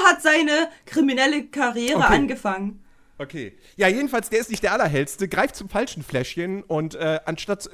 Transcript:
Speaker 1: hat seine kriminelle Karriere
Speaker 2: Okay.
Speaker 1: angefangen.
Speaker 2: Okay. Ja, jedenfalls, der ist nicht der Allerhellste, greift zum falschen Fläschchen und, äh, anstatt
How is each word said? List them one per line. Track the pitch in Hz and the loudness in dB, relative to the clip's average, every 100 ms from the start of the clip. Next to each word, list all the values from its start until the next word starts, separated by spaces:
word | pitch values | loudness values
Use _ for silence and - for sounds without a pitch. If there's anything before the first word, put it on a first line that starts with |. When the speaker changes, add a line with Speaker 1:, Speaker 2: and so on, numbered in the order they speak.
Speaker 1:
hat | 392 349 | 6 4
seine | 320 302 302 302 320 - | 4 4 4 2 0 -4
kriminelle | - 311 277 254 269 294 - | -4 2 2 4 2 0 -4
Karriere | 285 240 233 240 294 | -2 -2 0 0 4
Speaker 2:
Okay. | 240 | 4
Speaker 1:
angefangen. | 302 277 254 208 190 202 202 - _ _ - | 4 2 -2 -4 -4 -6 -10 -18 _ _ -14
Speaker 2:
Okay. | 139 165 104 - - - | -12 -10 -12 -14 -12 0
Ja, | 190 | 2
jedenfalls, | 220 277 233 - | 2 0 -2 0
der | 220 | -2
ist | 247 | -2
nicht | 214 | -2
der | 196 | 0
Allerhellste, | 220 196 139 143 - 190 | 2 2 0 -2 -4 -4
greift | - 196 - | 0 0 -2
zum | 196 | -6
falschen | 208 269 - | -4 -4 -6
Fläschchen | 139 127 127 170 175 196 | -6 -4 -4 -6 -6 -6
und, | - 156 160 - | -4 -4 -4 -4
äh, | 160 156 - | -2 -2 -4
anstatt | 160 - 202 - | -6 -4 -6 -6